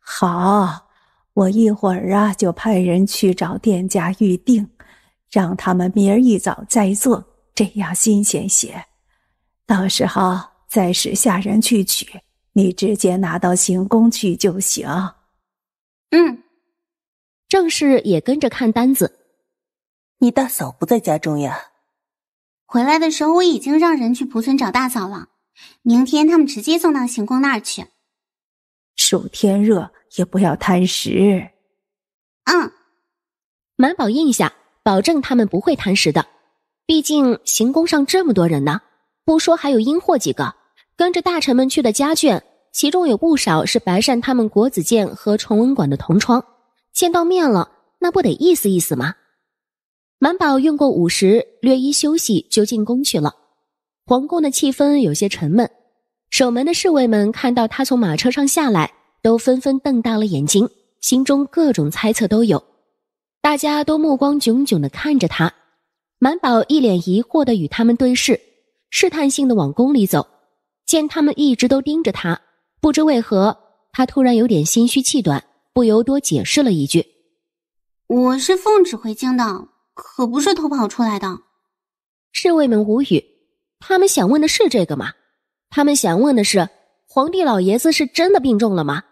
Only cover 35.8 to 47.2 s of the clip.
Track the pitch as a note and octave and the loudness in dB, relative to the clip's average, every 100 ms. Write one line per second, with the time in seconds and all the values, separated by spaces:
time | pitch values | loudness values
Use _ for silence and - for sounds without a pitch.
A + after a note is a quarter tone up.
35.8 | - F#3+ - D3+ - _ _ _ _ _ | -2 0 0 0 -4 _ _ _ _ _
36.8 | _ D#4+ C#4+ D4+ C4 A#3 - - A3+ D4+ | _ 0 0 0 0 0 -4 -2 0 0
37.8 | E4+ D#4 C#4 F#4 F4 F#3+ E3+ D#3 C#3 D3+ | 0 0 0 0 0 2 2 0 -2 -4
38.8 | _ _ _ _ - D#4+ - E4 C#4+ B3+ | _ _ _ _ 0 0 2 0 2 0
39.8 | A3+ D#4 - D#4 E3 B2+ C#3 - _ _ | 2 -2 0 0 0 -4 -6 -8 _ _
40.8 | _ _ F4 F4+ F4 F4 C#4+ B3 C4 C#4+ | _ _ -2 0 -2 -2 0 2 2 0
41.8 | A#3+ G#3 C#4 D#4+ D4+ F#3+ _ _ _ - | 0 0 -2 0 0 0 _ _ _ -4
42.8 | C#4+ F4+ F4 G#3 E4 D4 - D#3+ E3 A#3 | 0 0 0 0 2 0 2 0 0 -2
43.8 | - F3+ A3+ A#3+ A#3+ B3+ A3 G#3 A#3+ A3+ | 0 -2 0 -2 0 -2 0 0 0 -2
44.8 | D#3+ A3+ G3 - - G#3 - G#3+ B3 C4+ | 0 0 0 -4 -4 -4 0 0 2 0
45.8 | D3 C#3 - E3+ - B3 - _ _ _ | 0 -2 0 0 2 -2 -2 _ _ _
46.8 | _ - F4 F4 | _ -2 0 0